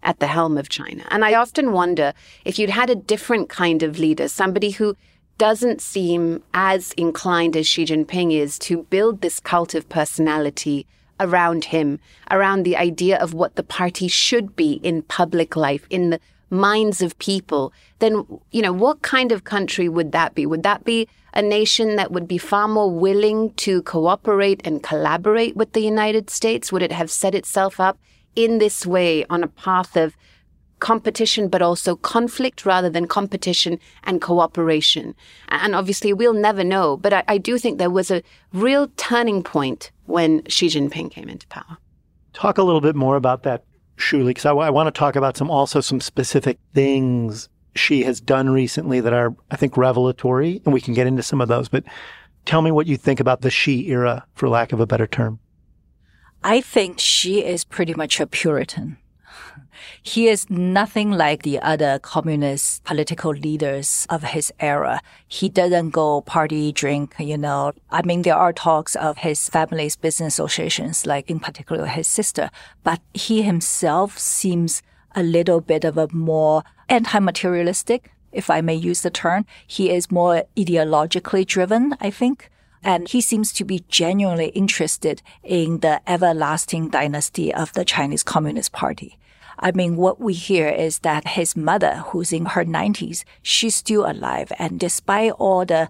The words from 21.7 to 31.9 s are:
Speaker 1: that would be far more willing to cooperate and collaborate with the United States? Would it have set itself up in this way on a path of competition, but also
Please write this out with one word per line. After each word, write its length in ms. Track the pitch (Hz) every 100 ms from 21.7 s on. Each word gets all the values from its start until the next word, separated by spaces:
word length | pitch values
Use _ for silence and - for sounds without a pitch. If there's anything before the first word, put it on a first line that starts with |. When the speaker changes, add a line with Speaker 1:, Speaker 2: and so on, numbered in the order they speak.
| - 220 208
Speaker 1:
that 160 | 190
would 160 | 180 175
be 100 | 175
far 300 | - 202 214
more 240 | 214 202
willing 640 | 170 190 202 214 214 220
to 280 | - - 185
cooperate 800 | - 170 165 202 - 202 196 190 165
and 180 | 147
collaborate 720 | - 151 151 170 196 226 226 196
with 160 | -
the 100 | 220
United 480 | 214 220 214 214 208
States? 420 | - 226 233 -
Would 100 | 185
it 100 | 202
have 180 | 175 165
set 240 | - 196
itself 460 | 190 - 196 190 -
up 180 | 190 - _ _ _ -
in 220 | 226 226
this 280 | 214 - 180
way 400 | 185 175 156 -
on 120 | 175
a 60 | 170
path 480 | - - 185 180 175
of 200 | 160 - _ _ _ _ _ -
competition, 680 | - 226 220 220 220 - 196
but 140 | 180
also 340 | 175 175 -